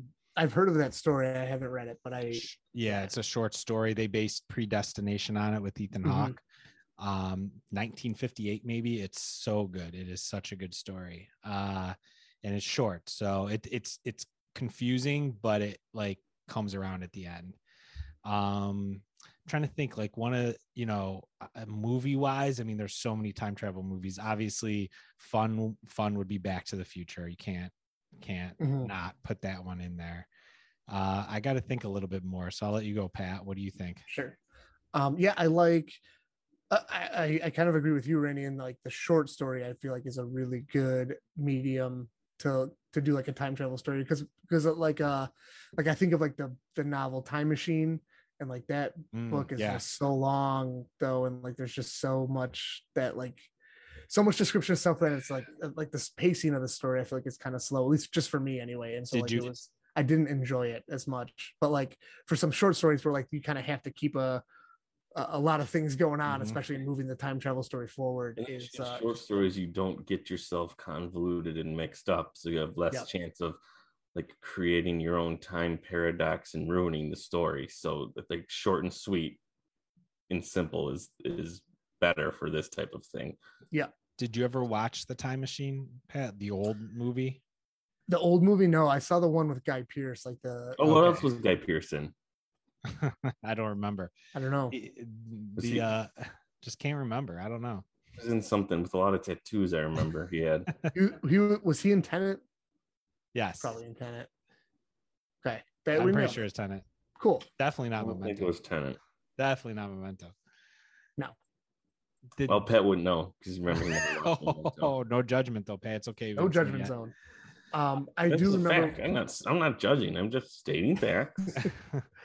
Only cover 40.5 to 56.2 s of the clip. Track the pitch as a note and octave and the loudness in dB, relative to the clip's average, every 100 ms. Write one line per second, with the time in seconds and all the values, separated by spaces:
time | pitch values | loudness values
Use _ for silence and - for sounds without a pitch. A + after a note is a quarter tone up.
40.5 | B2+ C#3+ C#3 C3 B2+ B2+ - _ D#3+ C#3+ | -4 0 2 2 2 0 -6 _ -4 0
41.5 | C3 C3+ C3 B2+ B2+ A#2+ _ _ - D3 | 0 0 0 -2 -4 -10 _ _ -4 0
42.5 | C3 C3 - _ D3+ C#3+ C#3+ C3 C3+ C#3 | 2 0 -4 _ 0 2 2 0 -4 -4
43.5 | C#3 C3 B2+ - C#3 C3 D3 D3 _ - | -2 -4 -4 -2 -2 0 -2 -2 _ 2
44.5 | E3 D#3 D#3+ D#3 D3 D3 C#3 C3 _ - | 4 4 2 2 2 2 0 -2 _ -20
45.5 | - - - D3+ D3 F#3 D#3+ D3+ C#3 C3+ | -20 -8 0 2 4 4 4 2 -2 -8
46.5 | B2+ _ - C#3+ C#3 C3+ C3 C3 D3 D3+ | -8 _ -4 -2 -2 -2 -4 -4 0 2
47.5 | D3 - D#3+ D#3+ D#3+ _ _ _ - C3 | 0 0 2 2 -2 _ _ _ -12 -8
48.5 | B2+ - C#3+ C#3+ E3+ - A2+ A#2 C#3+ C3 | -8 -4 -4 -4 -8 -10 -6 -2 -2 -2
49.5 | B2+ G#2 G2+ - - C#3 C3+ C3+ C#3 C3+ | -2 -2 -2 -4 -2 0 2 2 2 2
50.5 | C3+ C3 B2+ A#2+ - C3+ B2+ B2+ B2+ B2+ | 0 -2 -6 -10 -4 0 0 0 -4 -8
51.5 | A#2+ B2+ - B2 - C3+ C3 C3 C3+ B2 | -8 -6 -6 -8 -4 -2 0 0 -2 -2
52.5 | - - - _ C#3+ B2+ - B2+ - - | -6 -10 -10 _ -2 -2 -4 -8 -12 -20
53.5 | _ - - - - - G#3 G#3 - F#3+ | _ -20 -20 -20 -20 -2 4 6 6 4
54.5 | G3+ - F3 F3+ D#3 D#3 C#3 - C3+ A2+ | 2 2 2 4 4 2 2 -4 -6 -6
55.5 | - D3+ D#3 D#3 C#3 - - | -10 -8 -6 -6 -6 -6 2